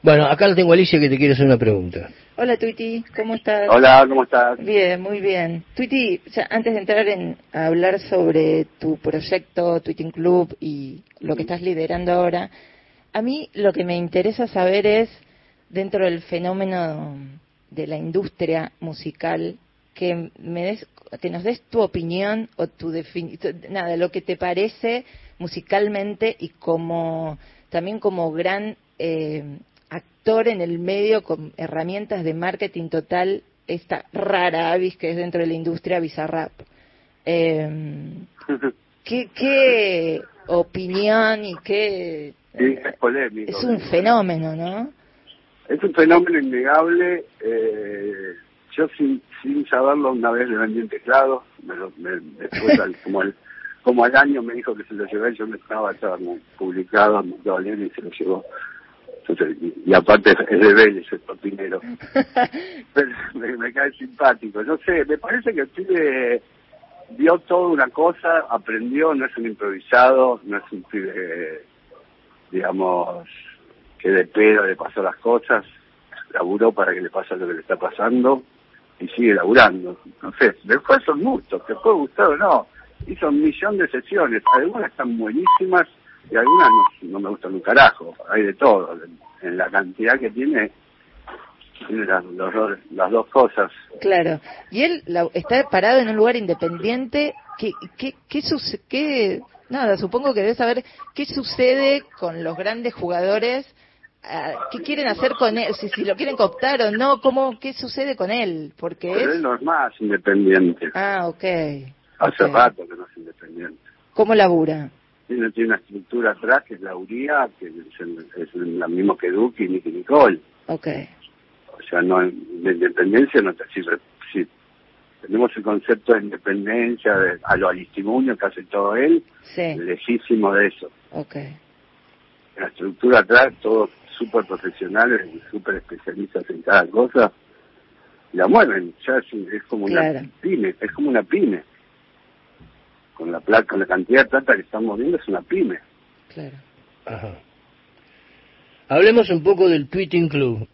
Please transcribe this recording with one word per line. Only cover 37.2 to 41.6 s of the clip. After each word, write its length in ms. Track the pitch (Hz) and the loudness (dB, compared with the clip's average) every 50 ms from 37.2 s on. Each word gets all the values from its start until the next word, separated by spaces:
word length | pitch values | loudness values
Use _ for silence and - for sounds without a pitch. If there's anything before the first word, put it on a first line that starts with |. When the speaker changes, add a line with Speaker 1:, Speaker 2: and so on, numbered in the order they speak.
| _ | _
Speaker 2:
Em, 1040 | - 170 170 165 165 160 156 156 151 151 156 156 147 147 147 147 156 - 165 185 - _ _ - - | -2 0 2 2 2 0 -2 -4 -6 -8 -10 -10 -10 -10 -12 -12 -14 -14 -16 -18 -20 _ _ -8 -6
Speaker 3:
<laughs> 560 | 294 247 - - - _ _ _ _ _ _ | -6 -4 -4 -6 -6 _ _ _ _ _ _
Speaker 2:
¿qué, 240 | - 226 254 240 190 _ | -6 -6 -6 -6 -8 _
qué 840 | - 240 269 277 269 269 262 247 226 208 196 185 170 165 165 160 - - - _ _ - - | -4 -2 0 4 4 4 4 4 4 2 2 0 -2 -2 -2 -4 -6 -8 -14 _ _ -8 -2
opinión 960 | 170 175 175 - _ 185 185 180 185 196 208 208 214 226 220 220 220 214 214 | 0 0 0 -2 _ -8 -8 -4 -2 0 2 2 4 4 4 2 0 -2 -6
y 100 | 202 175 160 | -10 -12 -12